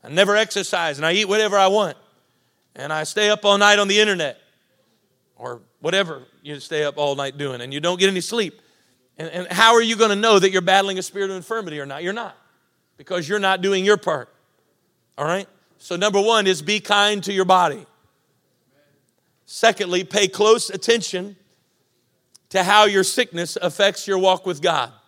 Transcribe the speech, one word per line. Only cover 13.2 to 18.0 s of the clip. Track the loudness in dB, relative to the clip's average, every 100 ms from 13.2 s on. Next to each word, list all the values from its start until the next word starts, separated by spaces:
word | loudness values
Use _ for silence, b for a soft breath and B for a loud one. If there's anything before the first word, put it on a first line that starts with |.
| -4
you're | -2
not | 0 0
doing | 0 0
your | 2 2
part, | 0 -6 -8 _ _ _ _ _ _ _ _ -6
all | -4
right? | -4 -6 _ _ _
So | -10 -2
number | 0 2
one | 2 2 2
is | 0
be | -2 -4
kind | 0 2 2 0
to | -4
your | -2 2
body. | 4 2 -2 -16 _